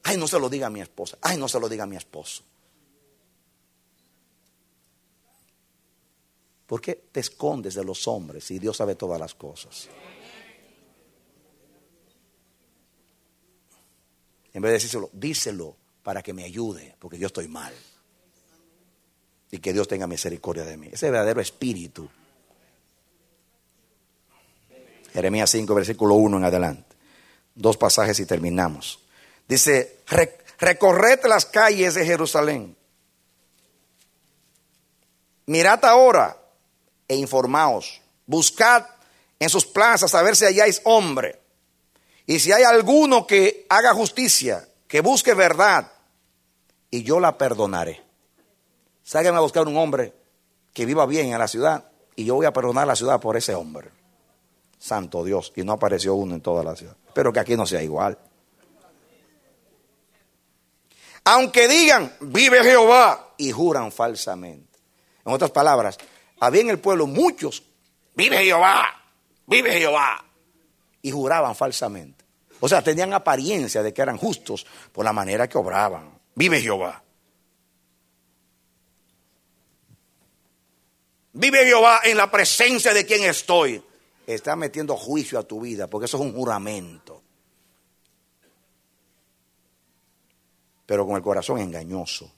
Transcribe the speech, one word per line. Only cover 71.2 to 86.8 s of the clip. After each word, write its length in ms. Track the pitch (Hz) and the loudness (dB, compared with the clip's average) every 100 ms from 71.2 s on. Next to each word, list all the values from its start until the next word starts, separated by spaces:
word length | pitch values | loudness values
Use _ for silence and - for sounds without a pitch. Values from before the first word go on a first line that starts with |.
| 135 165 135 110 | -2 -2 -2 -4
falsamente. 720 | 135 123 113 98 73 _ _ _ _ _ | -6 -6 -8 -10 -18 _ _ _ _ _
O 80 | 127 | 0
sea, 140 | 185 | 0
tenían 320 | 160 156 185 | 0 -2 -2
apariencia 720 | 196 196 135 143 202 120 110 | -2 0 -2 -2 -4 -4 -4
de 100 | 107 | -6
que 80 | 104 | -4
eran 160 | 135 113 | -4 -4
justos 480 | 214 180 - 104 - - - | -6 -8 -10 -14 -14 -20 -18
por 140 | - 110 | -6 -4
la 80 | |
manera 340 | 107 95 104 123 | -2 -4 -2 -2
que 100 | - | -4
obraban. 640 | 92 95 104 85 76 _ _ | -4 -2 -2 -4 -16 _ _
"Vive 260 | - 175 156 | -4 0 0
Jehová. 420 | 110 98 87 - _ _ _ _ _ _ _ _ _ _ _ _ _ _ _ _ _ _ _ _ _ _ _ _ _ _ _ _ _ _ _ _ _ _ _ _ _ _ _ _ _ _ _ | -2 -4 -6 -10 _ _ _ _ _ _ _ _ _ _ _ _ _ _ _ _ _ _ _ _ _ _ _ _ _ _ _ _ _ _ _ _ _ _ _ _ _ _ _ _ _ _ _
Vive 320 | 131 254 269 254 | -2 2 4 6
Jehová 360 | 240 226 226 | 6 6 6
en 140 | 226 214 | 4 2
la 120 | 202 | 2
presencia 640 | 202 185 - 240 247 208 | 2 0 2 0 2 2
de 120 | 208 196 | 0 0
quien 180 | 214 | 0
estoy". 600 | 190 - - 175 147 107 _ _ _ _ - | 0 -4 0 2 2 -4 _ _ _ _ -10
Está 300 | 113 143 160 | -8 -6 -6
metiendo 400 | 151 151 151 123 | -8 -8 -8 -8
juicio 420 | 107 151 131 123 | -6 -6 -6 -8
a 60 | |
tu 160 | 104 107 | -8 -12
vida, 300 | 120 107 92 | -12 -10 -10
porque 160 | 107 117 | -8 -8
eso 100 | 135 | -6
es 80 | |
un 100 | 139 | -6
juramento. 880 | 113 120 107 101 104 | -6 -6 -6 -8 -12